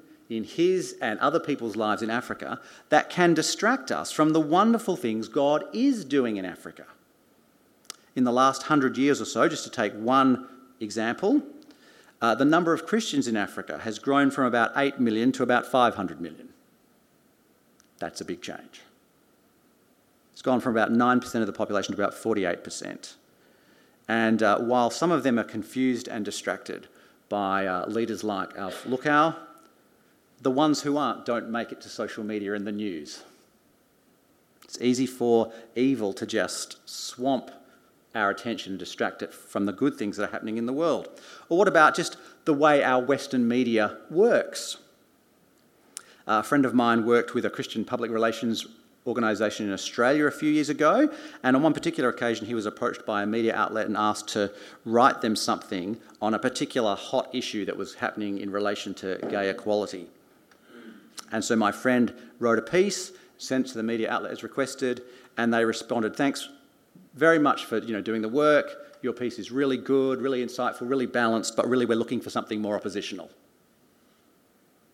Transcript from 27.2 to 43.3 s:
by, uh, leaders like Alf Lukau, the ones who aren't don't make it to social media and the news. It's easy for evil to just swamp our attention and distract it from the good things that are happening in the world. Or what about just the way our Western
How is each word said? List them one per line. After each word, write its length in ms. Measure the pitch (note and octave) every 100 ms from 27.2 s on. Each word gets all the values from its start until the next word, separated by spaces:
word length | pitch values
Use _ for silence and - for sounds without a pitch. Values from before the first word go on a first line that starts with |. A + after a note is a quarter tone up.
| -
by, 380 | G#2 G2 F#2+ F#2+
uh, 200 | F2+ -
leaders 360 | A2 A#2 G#2
like 360 | G#2+ G2 F#2 -
Alf 260 | F#2+ -
Lukau, 500 | A#2 B2+ D3+ D3 D#3+ D3+ - - _ _ _ _ _ _ _ _
the 80 | C3
ones 320 | C3 D#3 C#3+
who 160 | D3 C#3+
aren't 260 | B2+ A2
don't 240 | B2 A#2 A2+
make 240 | A#2 -
it 80 | -
to 80 | G2+
social 340 | - G#2 -
media 300 | G#2+ G#2+ G2+
and 140 | G#2 G2+
the 60 |
news. 500 | G#2 G#2 D#2+ D2 - - _ _ _ _ _ _ _ _ _ _ _ _ _
It's 140 | - -
easy 240 | B2 B2 B2+
for 440 | - A#2+ A#2 A2 - -
evil 380 | A#2 C3 B2+ G2+
to 140 | F#2+ G#2+
just 500 | G#2+ F2+ - - -
swamp 680 | - - - - C3 B2+ - - - _ _ _ _
our 140 | A2+ G2+
attention 440 | G2 A#2 G2 F#2
and 60 | F#2
distract 440 | F2 - G#2 -
it 100 | -
from 320 | - - G#2+
the 80 | G2+
good 240 | F#2+ C#3 D3
things 220 | G#2 G2
that 100 | G2
are 40 |
happening 260 | - A2 A2+
in 80 | A#2+
the 60 |
world. 360 | C#3 E3 G#2+ - - - - -
Or 80 | E3+
what 120 | G3+
about 280 | E3 D3+ -
just 220 | D#3+ - - -
the 80 | -
way 300 | C#3 D3+ C#3+
our 200 | A2 B2+
Western 460 | B2+ C3+ -